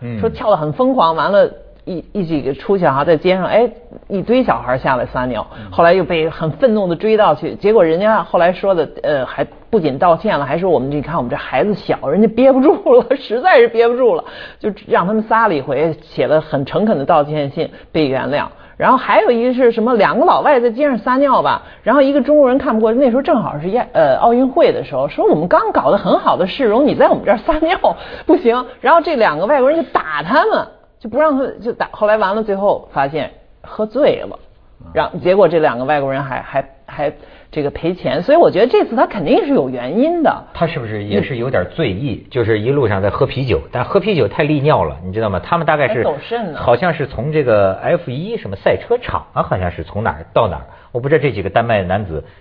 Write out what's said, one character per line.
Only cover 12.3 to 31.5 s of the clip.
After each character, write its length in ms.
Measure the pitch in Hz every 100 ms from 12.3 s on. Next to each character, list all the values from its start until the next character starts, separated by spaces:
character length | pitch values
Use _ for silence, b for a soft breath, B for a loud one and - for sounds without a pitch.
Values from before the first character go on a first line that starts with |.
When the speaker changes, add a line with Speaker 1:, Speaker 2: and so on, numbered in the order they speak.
| 220 262
Speaker 2:
不 80 | 254
住 340 | 285 359 320
了， 220 | 247 240 269
<laughs> 0 |
实 240 | - 247
在 180 | 370 302
是 100 | 233
憋 200 | 226 233
不 80 | 247
住 180 | 247
了”， 100 | 170 - B B B
就 100 | 208 196 -
让 200 | 220 175
他 80 |
们 80 | 220
撒 260 | 214 226 220
了 60 |
一 80 | 151
回， 320 | 135 131 165 147
写 240 | - - 123
了 160 | 156
很 240 | 151 147 135
诚 180 | 156
恳 140 | 220 165
的 80 | 143
道 180 | 160
歉 240 | 147 151 143
信， 200 | 160 156 B B
被 160 | 165 143
原 240 | 131 127
谅。 180 | 139 - B B B
然 140 | 180
后 80 | 254
还 240 | - 254
有 80 | 415
一 120 | 233
个 120 | 247
是 180 | 247 247
什 100 | 233
么， 120 | 220
两 240 | 233 170 196
个 80 | 359
老 160 | 151
外 180 | 247 262
在 100 | 240
街 140 | 220 294
上 120 | 240
撒 180 | 262 254
尿 240 | 277 214
吧， 220 | 143 117 B B
然 140 | 202 277
后 60 |
一 100 | 269
个 80 | 285
中 160 | 247 302
国 100 | 262
人 120 | 269
看 160 | 262
不 60 | 220
过， 120 | 220
那 160 | 233 269
时 60 | 254
候 60 |
正 200 | 277 269
好 160 | 160 147
是 120 | 170
亚-， 160 | 233 -
呃， 240 | - 147 123
奥 160 | 233
运 120 | 240 262
会 220 | 339 233
的 140 | 123
时 100 | 139
候， 140 | 131 143
说 160 | - 403
“我 40 |
们 140 | 165 175
刚 240 | 320 427
搞 180 | - 139
得 60 | 202
很 220 | 196 339
好 180 | 240 135
的 100 | 185
市 200 | - 240
容， 200 | 220 285
你 80 |
在 140 | 151 311
我 60 |
们 100 | 196
这 60 | 185
儿 80 | 214
撒 160 | - 311
尿， 360 | 320 392 - 170 B B B
不 100 | 349
行”。 300 | - 247 233 B
然 100 | 262
后 80 | 330
这 160 | 349 277
两 220 | 196 147
个 80 | 202
外 140 | 294
国 100 | 254
人 120 | 330
就 80 | 254
打 300 | 359 156 147
他 220 | 160 285
们， 220 | 440 285 - - _ _
就 100 | 226
不 100 | 240
让 140 | 311
他 60 | 269
们， 200 | 254